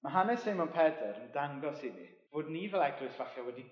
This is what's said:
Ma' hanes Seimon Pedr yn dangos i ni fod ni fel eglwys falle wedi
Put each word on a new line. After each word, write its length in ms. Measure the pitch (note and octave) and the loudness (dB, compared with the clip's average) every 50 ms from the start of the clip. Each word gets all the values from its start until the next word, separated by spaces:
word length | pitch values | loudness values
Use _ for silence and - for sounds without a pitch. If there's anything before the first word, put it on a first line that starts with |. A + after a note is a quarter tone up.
| - | -6
Ma' 80 | - D3+ | 2 4
hanes 320 | F#3 F#3+ G#3+ A#3+ A#3 - | 4 4 6 4 2 2
Seimon 280 | G#3+ G3+ F3+ E3 D#3 - | 0 0 0 0 0 4
Pedr 460 | E3+ E3 D#3 D#3 - - G#2 G#2 - | 6 6 6 6 4 -4 -4 -4 -6
yn 120 | - - - | -10 -6 -4
dangos 500 | C#3+ C#3+ D3 C#3+ C3+ C#3 D3+ C#3 - C3+ | -2 -2 -2 -4 -4 -4 -4 -4 -4 -6
i 80 | B2 G2 | -8 -8
ni 160 | F#2+ - - - - _ _ - | -8 -14 -18 -20 -20 _ _ -6
fod 160 | D3+ D3+ D#3 | -6 -4 -4
ni 140 | D#3+ E3 F#3 G#3 | -4 -4 -4 0
fel 160 | F#3+ F#3+ E3 | 2 4 4
eglwys 340 | C#3 - - C#3 B2+ - - | 4 2 -2 -6 -8 -6 -6
falle 260 | C3+ C3 - C3 B2 | -8 -8 -6 -8 -8
wedi 200 | A#2+ A#2+ B2 B2+ - | -8 -8 -8 -12 -6